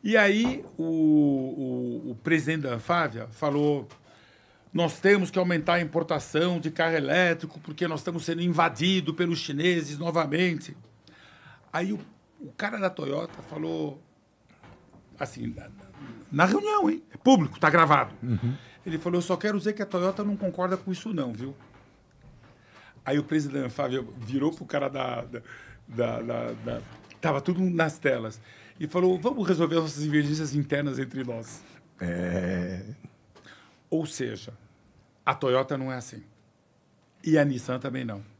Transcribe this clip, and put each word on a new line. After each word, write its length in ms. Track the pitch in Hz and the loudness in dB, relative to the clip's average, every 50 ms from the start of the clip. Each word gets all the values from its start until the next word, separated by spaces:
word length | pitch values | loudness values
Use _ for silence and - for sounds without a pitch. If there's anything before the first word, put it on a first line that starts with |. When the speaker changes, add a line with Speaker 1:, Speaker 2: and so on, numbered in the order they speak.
| - | 0
Speaker 1:
E 120 | 208 220 | 4 4
aí 480 | 220 208 202 208 214 233 247 262 285 - - - - | 6 6 6 4 4 2 2 0 -2 -8 -14 -8 -6
o, 60 | 165 | -4
o, 1300 | 165 160 160 156 156 151 151 147 143 139 135 131 131 131 - 135 127 127 123 123 123 120 - - 127 | -2 2 4 6 6 6 6 6 6 4 2 -2 -4 -6 -6 -4 -4 -2 -4 -4 -4 -6 -6 -6 -8
o 20 | 120 110 | -10 -6
presidente 400 | - 165 165 160 127 143 160 160 | 0 2 2 2 2 0 -2 -2
da 120 | 143 131 120 | -2 -4 -4
anfavea 500 | 117 110 - 170 175 - 131 110 113 113 117 | -4 -2 0 0 2 2 0 -4 -8 -12 -12
falou, 560 | 110 - - 151 143 147 147 147 147 139 127 - - - _ - - - - - _ _ _ _ _ _ _ _ | -8 -4 -2 0 2 4 4 4 2 0 -2 -8 -16 -20 _ -20 -20 -20 -20 -20 _ _ _ _ _ _ _ _
"Nós 280 | - 160 170 160 165 - | 0 0 0 0 0 2
temos 320 | - 196 202 202 185 180 | 4 6 6 6 4 0
que 60 | - 185 | 0 0
aumentar 340 | 180 180 175 165 156 - 170 | 2 2 2 0 2 2 2
a 60 | 175 | 2
importação 800 | 175 151 - 170 165 160 165 147 - - - 151 165 180 180 165 | 2 0 0 -2 0 0 -2 -4 -2 -2 0 2 2 2 0 -2
de 100 | 135 160 | -4 -4
carro 240 | 156 - 165 165 165 | -2 0 0 2 2
elétrico 640 | 160 139 135 147 180 185 175 170 165 - 160 - 151 | 0 0 2 2 4 4 4 2 0 -4 -12 -12 -14
porque 300 | - - 151 - 175 170 | -14 -14 -6 -4 -2 -2
nós 100 | 160 151 | -2 -4
estamos 240 | - - 170 165 160 | -4 -4 -6 -4 -4
sendo 160 | - 165 170 | -4 -2 0
invadidos 760 | 170 175 165 160 170 160 123 107 160 185 190 185 165 151 156 | 0 0 4 4 2 2 2 2 2 2 2 2 0 -2 -2
pelos 240 | 160 180 165 170 156 | 0 0 0 0 -2
chineses 580 | - - 143 143 160 180 180 170 151 143 147 143 | -4 -6 -4 0 2 2 2 2 0 -4 -6 -4
novamente." 800 | 165 170 156 170 165 143 143 165 185 180 165 147 - - - - - - - _ _ - - - - - - - - - - - _ - | -4 0 2 2 0 2 2 2 2 2 0 -2 -6 -12 -16 -18 -20 -20 -20 _ _ -20 -20 -20 -20 -20 -20 -20 -20 -20 -20 -20 _ -6
Aí 200 | - 156 175 190 | -4 -4 -2 -2
o, 60 | 208 196 - - - _ _ _ _ _ | -4 -6 -8 -14 -20 _ _ _ _ _
o 120 | 277 139 | -18 -18
cara 260 | - - - 202 233 214 | -10 -8 -6 -6 -4 -2
da 100 | 196 185 | -2 -2
Toyota 540 | 185 - 151 139 139 147 165 - - - | -2 -4 -6 -4 -4 -4 -4 -6 -10 -16
falou, 580 | - - 156 156 156 160 165 160 156 147 139 143 - _ _ _ _ _ _ _ _ _ - _ - - - - - - - - - - - - | -16 -12 -10 -8 -6 -4 -4 -4 -4 -6 -8 -12 -20 _ _ _ _ _ _ _ _ _ -20 _ -20 -20 -20 -20 -20 -20 -20 -20 -20 -20 -10 -10
assim, 300 | 143 127 - 120 120 117 117 | -8 -8 -8 -8 -8 -8 -8
na, 120 | - - - - - - - - - 143 123 113 - - - | -10 -14 -18 -20 -20 -20 -20 -20 -18 -18 -18 -18 -18 -14 -6
na 140 | - 143 165 | 2 4 4
reunião, 440 | 185 202 403 415 427 427 415 370 - | 4 4 2 2 2 2 2 2 2
hein? 140 | - - - _ | 0 0 -6 _
É 40 | - | -20
público, 420 | - _ 247 269 202 156 - - - | 2 _ 8 8 8 6 2 0 2
tá 100 | - 156 | 2 6
gravado. 460 | 147 170 165 147 151 139 120 104 - - | 8 8 8 8 8 4 4 0 -4 -10
Speaker 2:
Uhum. 320 | 113 123 117 101 - 117 131 139 - - - - - | -4 -2 -2 0 0 -2 -2 -4 -8 -20 -20 -12 -8
Speaker 1:
Ele 100 | 185 160 | -6 -6
falou, 220 | 160 - 175 175 175 | -4 -2 0 0 0
"Eu 40 | |
só 140 | 170 175 185 | 2 0 -2
quero 220 | 175 - 214 202 202 | 0 0 -2 -2 0
dizer 140 | 156 208 | -2 -2
que 100 | 208 208 | -2 -2
a 40 | 208 | -6
Toyota 360 | 190 - 180 175 190 190 190 | -4 -2 0 0 0 0 0
não 140 | 208 208 202 | -2 -2 -2
concorda 400 | 202 202 185 - - 180 185 190 | -2 -4 -4 -2 -2 -2 -2 -2
com 160 | 185 185 196 | -2 -2 -6
isso 200 | 185 - - 226 | -6 -6 -6 -6
não, 200 | 208 160 139 123 | -4 -2 -4 -4
viu?" 200 | 113 104 123 135 139 - - - - - - - _ _ _ _ _ - - - - - - - - _ _ - - - - - - - _ | -4 -8 -8 -10 -10 -14 -20 -20 -20 -20 -20 -20 _ _ _ _ _ -20 -20 -20 -20 -20 -20 -20 -20 _ _ -20 -20 -20 -20 -20 -20 -12 _
Aí 140 | - 139 147 | -2 0 0
o 60 | 147 | 0
presidente 340 | 147 156 156 147 143 135 139 | 0 0 -2 -2 -2 -4 -4
da 40 | 135 | -4
anfavea 380 | 123 - - 143 127 127 131 123 117 113 | -4 -4 -2 -2 -2 -2 -4 -4 -6 -12
virou 360 | 127 113 107 127 139 139 160 | -14 -10 -4 -2 0 0 0
pro 120 | 165 - - | -2 -4 -10
cara 240 | - - 143 139 139 | -4 -2 -2 -2 -2
da, 340 | 135 135 131 127 123 120 | -4 -4 -4 -4 -4 -6
da, 180 | 120 120 120 117 - - - - - - - - - - | -8 -8 -10 -12 -12 -14 -20 -20 -20 -20 -20 -20 -20 -10
da, 340 | 113 113 117 113 117 120 | -2 -2 -2 0 -2 -4
da, 300 | 117 117 117 117 117 117 117 110 110 | -4 -4 -4 -4 -4 -6 -8 -8 -8
da, 180 | 120 117 117 117 - - - - - - - | -8 -8 -8 -10 -14 -20 -20 -20 -20 -20 -4
tava 200 | - 160 143 139 | -2 0 0 0
tudo 200 | 139 - 185 180 | 0 -2 0 2
nas 380 | 185 185 175 165 165 156 151 - | 2 0 2 2 2 0 0 0
telas, 420 | - 143 127 117 113 110 107 - - - - - - - - - | 0 2 2 2 -2 -6 -10 -12 -20 -20 -20 -20 -20 -20 -10 -10
e 80 | 156 | -8
falou, 320 | 151 - 180 180 185 185 175 | -2 0 2 4 4 4 4
"Vamos 260 | 156 240 269 247 202 - | 0 -2 0 0 2 2
resolver 260 | 185 160 170 156 160 | 4 2 4 2 2
nossas 300 | 165 160 156 131 143 151 | 2 0 0 -4 -4 -2
divergências 500 | 151 147 151 147 143 151 156 160 143 131 | 2 4 4 4 4 0 0 -2 0 0
internas 460 | 147 143 147 147 143 147 143 131 131 | 0 0 2 0 0 0 -2 -2 -4
entre 240 | 135 127 117 135 127 | -6 -6 -4 -6 -6
nós." 400 | 123 117 113 117 - - - - - - - _ _ _ - | -6 -6 -8 -10 -12 -16 -18 -18 -20 -20 -20 _ _ _ -8
Speaker 2:
É. 800 | - 87 87 87 90 87 87 92 90 90 95 90 87 90 92 90 - 107 135 - - - _ _ _ _ _ - _ - - - - - _ _ _ _ | -6 -4 -4 -2 -2 -2 -2 0 0 0 -2 -2 -4 -4 -6 -8 -10 -12 -16 -16 -18 -20 _ _ _ _ _ -20 _ -20 -20 -20 -20 -20 _ _ _ _
Speaker 1:
Ou 160 | - 160 160 | -2 -2 -2
seja, 460 | 147 - - 131 117 110 98 - - - - - - _ _ _ _ _ _ _ _ _ _ _ | -4 -4 -6 -4 -6 -6 -8 -12 -16 -18 -20 -20 -20 _ _ _ _ _ _ _ _ _ _ _
a 80 | - 135 | 0 0
Toyota 420 | - - 135 123 131 135 131 147 | 2 2 4 4 4 2 0 -2
não 140 | 135 131 131 | -4 -4 -6
é 60 | 131 | -6
assim. 260 | 127 120 - - 110 - - _ _ _ _ _ _ _ _ _ _ _ _ _ _ _ _ _ _ - | -8 -10 -14 -16 -18 -18 -20 _ _ _ _ _ _ _ _ _ _ _ _ _ _ _ _ _ _ 0
E 120 | 165 156 | 4 6
a 80 | 156 143 | 6 6
Nissan 360 | 143 135 123 110 - 127 131 | 4 2 -2 -4 -4 -6 -4
também 240 | 131 135 123 131 127 | -4 -6 -6 -6 -6
não. 180 | 117 104 101 107 - - _ | -6 -8 -10 -12 -16 -20 _